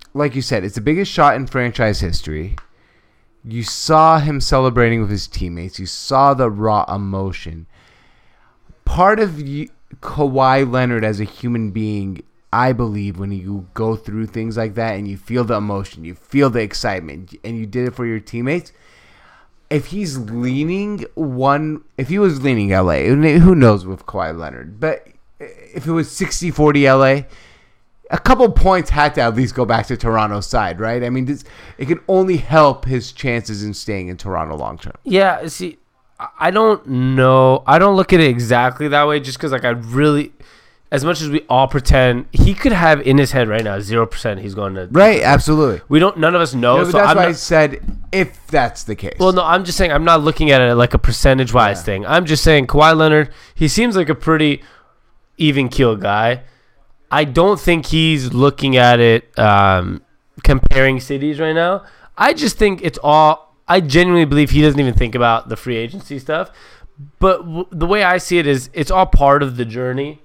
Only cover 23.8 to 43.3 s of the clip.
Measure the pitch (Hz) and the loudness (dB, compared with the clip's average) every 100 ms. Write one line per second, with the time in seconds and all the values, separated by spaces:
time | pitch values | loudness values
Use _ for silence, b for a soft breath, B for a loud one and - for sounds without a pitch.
23.8 | 92 92 - 98 82 82 78 62 73 104 | -2 -14 -10 -8 -8 -8 -12 -14 -18 -8
24.8 | 156 - - - _ - 147 - - 165 | -6 -6 -12 -20 _ -20 -20 -20 -16 -12
25.8 | 147 165 143 - 196 - 170 - 151 143 | -4 -4 -4 -6 -8 -6 -6 2 2 4
26.8 | 135 135 135 139 139 b b b b b | 4 4 4 2 -4 b b b b b
27.8 | _ _ - - - 247 233 - 190 185 | _ _ -10 -4 2 4 4 4 4 4
28.8 | - 143 151 147 117 113 123 131 117 117 | 0 0 0 0 -2 0 -2 -2 -2 -2
29.8 | - 117 120 113 107 104 98 120 95 85 | -2 -4 -2 0 -2 -4 -4 -4 -4 -4
30.8 | 110 123 120 127 127 139 - B B B | -6 -4 -4 -4 -4 -6 -10 B B B
31.8 | 131 170 - 190 190 170 110 160 147 - | -6 -4 0 0 2 -2 2 4 4 2
32.8 | 123 131 117 - 135 117 107 101 104 101 | -4 -4 -6 -8 -4 -4 -6 -8 -10 -10
33.8 | - 98 90 90 101 87 78 76 57 80 | -8 -8 -8 -12 -8 -6 -6 -8 -10 -12
34.8 | - - - 190 190 160 156 - 180 - | -14 -14 -2 2 2 0 -8 -12 -14 -16
35.8 | _ _ _ - 117 - 160 202 220 - | _ _ _ -16 -16 -4 -2 2 2 0
36.8 | 135 127 131 131 131 131 131 135 - 156 | -4 -4 -2 2 4 6 4 2 2 4
37.8 | 202 190 185 180 151 120 117 120 123 123 | 4 2 4 4 4 2 0 0 0 -2
38.8 | 151 147 147 147 131 127 156 131 123 120 | -2 0 0 -2 -6 -8 -6 -4 -4 -4
39.8 | 113 123 151 147 - - b b b b | -4 0 2 2 -2 -12 b b b b
40.8 | - 139 151 160 156 151 - 127 131 143 | -8 -4 -2 -4 -2 -4 -2 0 0 0
41.8 | - 139 127 120 - - - 190 269 196 | 2 4 4 0 -2 4 4 4 0 2
42.8 | 165 147 135 139 135 | 2 2 2 2 2